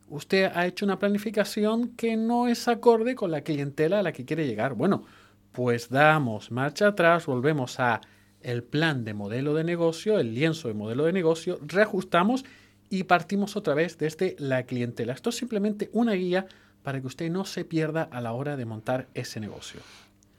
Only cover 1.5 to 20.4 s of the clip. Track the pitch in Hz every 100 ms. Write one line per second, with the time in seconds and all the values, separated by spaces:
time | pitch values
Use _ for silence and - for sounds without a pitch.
1.5 | 214 208 226 240 - 233 226 226 240 240
2.5 | 233 - 240 240 226 233 262 185 151 156
3.5 | 143 143 135 156 208 180 - 127 151 143
4.5 | 104 127 113 180 135 - - - _ _
5.5 | - 123 120 - 131 151 156 127 107 -
6.5 | 120 139 151 208 202 170 170 160 123 139
7.5 | 151 123 - 123 110 - _ _ _ 131
8.5 | 120 120 147 165 135 110 104 101 120 147
9.5 | 151 165 170 165 160 208 208 117 113 160
10.5 | 156 120 104 107 120 160 190 160 165 180
11.5 | 175 143 180 208 190 190 170 196 262 -
12.5 | - - _ _ 185 185 175 170 202 202
13.5 | 202 160 143 175 - 156 156 185 - 139
14.5 | 131 123 123 120 117 113 127 240 240 240
15.5 | 208 208 208 208 214 240 190 180 180 190
16.5 | - - _ - 135 127 - 165 180 190
17.5 | - 165 160 156 160 156 123 117 120 143
18.5 | 143 117 110 120 127 127 - 123 - 104
19.5 | - - - - - - _ _ _